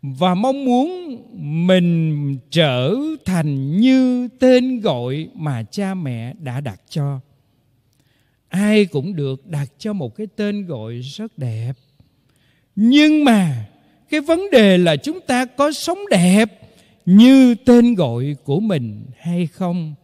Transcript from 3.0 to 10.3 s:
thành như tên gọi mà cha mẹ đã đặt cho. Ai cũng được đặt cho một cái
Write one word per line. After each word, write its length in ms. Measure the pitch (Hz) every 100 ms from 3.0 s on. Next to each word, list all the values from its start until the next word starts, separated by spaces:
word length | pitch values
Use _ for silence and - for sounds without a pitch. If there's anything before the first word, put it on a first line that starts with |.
| 302 311 -
thành 520 | 185 156 139 135 170
như 500 | 254 262 254 247 247 _
tên 420 | 254 254 254 247
gọi 460 | 208 127 123 139 160 -
mà 280 | 151 123
cha 300 | 110 - 196
mẹ 400 | 190 151 117 117 -
đã 180 | 147 123
đặt 200 | 143 95 _
cho. 300 | 165 143 135 - _ _ _ _ _ _ _ _ _ _ _ _
Ai 360 | 180 208 214 196
cũng 300 | 147 143 180
được 320 | 139 135 -
đặt 240 | 151 139 _
cho 140 | 220
một 220 | 208 131 107
cái 120 | 214